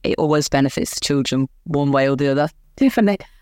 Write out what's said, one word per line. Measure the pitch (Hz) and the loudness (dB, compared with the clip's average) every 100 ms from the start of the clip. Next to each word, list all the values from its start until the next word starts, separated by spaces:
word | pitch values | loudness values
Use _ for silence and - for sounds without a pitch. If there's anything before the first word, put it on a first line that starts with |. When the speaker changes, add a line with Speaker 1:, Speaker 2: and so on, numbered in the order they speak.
Speaker 1:
it | - - | -4 -2
always | 156 151 143 | 2 0 0
benefits | 139 139 - - - | 0 0 -2 -6 -6
the | |
children | - 143 127 131 135 - - | -4 -2 -2 -2 -4 -6 -6
one | 143 143 | -2 0
way | 139 135 | 2 2
or | 139 | 0
the | 143 | 0
other. | 135 156 _ _ - | 0 -2 _ _ 0
Speaker 2:
Definitely. | 269 - 208 196 - _ | 2 4 2 0 -8 _